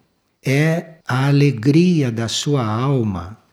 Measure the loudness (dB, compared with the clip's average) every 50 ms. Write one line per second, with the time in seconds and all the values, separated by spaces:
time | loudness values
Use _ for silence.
0 | _ _ _ _ _ _ _ _ -4 -2 0 2 2 2 0 -2 -4 -8 -14 -14
1 | _ -4 -2 0 0 2 2 4 4 2 2 0 0 2 4 4 4 4 2 2
2 | 0 -2 -2 -4 -4 -4 -4 -6 -4 -2 -2 -2 0 -2 -2 -2 -2 0 0 0
3 | 0 -2 -4 -6 -8 -10 -14 -18 _ _